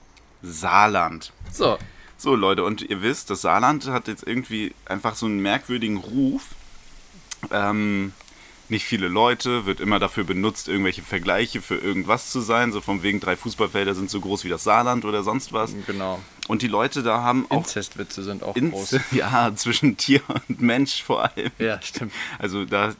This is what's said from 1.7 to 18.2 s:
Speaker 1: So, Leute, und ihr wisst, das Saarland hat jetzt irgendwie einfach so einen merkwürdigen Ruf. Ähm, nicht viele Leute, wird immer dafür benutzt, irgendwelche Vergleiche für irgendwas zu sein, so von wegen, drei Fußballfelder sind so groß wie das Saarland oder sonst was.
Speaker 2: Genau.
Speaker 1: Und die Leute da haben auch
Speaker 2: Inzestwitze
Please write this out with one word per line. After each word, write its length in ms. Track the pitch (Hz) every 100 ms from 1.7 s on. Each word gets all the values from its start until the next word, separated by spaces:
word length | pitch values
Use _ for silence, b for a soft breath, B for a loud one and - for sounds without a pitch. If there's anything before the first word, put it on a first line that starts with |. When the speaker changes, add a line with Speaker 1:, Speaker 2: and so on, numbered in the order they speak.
| 104 B B B -
Speaker 1:
So, 160 | 147 123
Leute, 280 | 95 98
und 180 | 92 107
ihr 180 | 156 98
wisst, 300 | 110 151 -
das 100 | 98
Saarland 460 | 90 95 127 151 123
hat 200 | 127 117
jetzt 180 | 104 -
irgendwie 480 | 120 127 110 104 -
einfach 300 | - 95 113
so 100 | 110
einen 160 | 113 104
merkwürdigen 560 | 98 127 - 123 110 101
Ruf. 520 | 87 110 - 269 - - - - - - - - - - -
Ähm, 640 | 101 101 104 104 101 98 - B B B B -
nicht 160 | 107
viele 240 | - 110 92
Leute, 580 | 95 120 120 127 120 98
wird 140 | 95
immer 180 | 101 101
dafür 240 | 101 -
benutzt, 460 | 90 90 107 - -
irgendwelche 340 | 98 95 92
Vergleiche 580 | - 95 87 92 120 110
für 140 | - 92
irgendwas 540 | 98 95 90 120 -
zu 100 | 131
sein, 300 | 110 113 120
so 100 | 101
von 220 | 95 101
wegen, 160 | 98 101
drei 160 | 90
Fußballfelder 640 | 90 120 - 104 104 98 92
sind 140 | 95
so 100 | 101
groß 240 | 92 101
wie 40 | 90
das 140 | 82
Saarland 420 | 107 110 123 120
oder 200 | 107 104
sonst 280 | 101 123 -
was. 220 | 113 110 101 98
Speaker 2:
Genau. 320 | 98 95 92 92 - -
Speaker 1:
Und 160 | 110
die 60 | 117
Leute 340 | 104 127 143
da 200 | 117 113
haben 240 | 120 127 -
auch 100 | 135
Speaker 2:
Inzestwitze 640 | - 107 98 - 98 -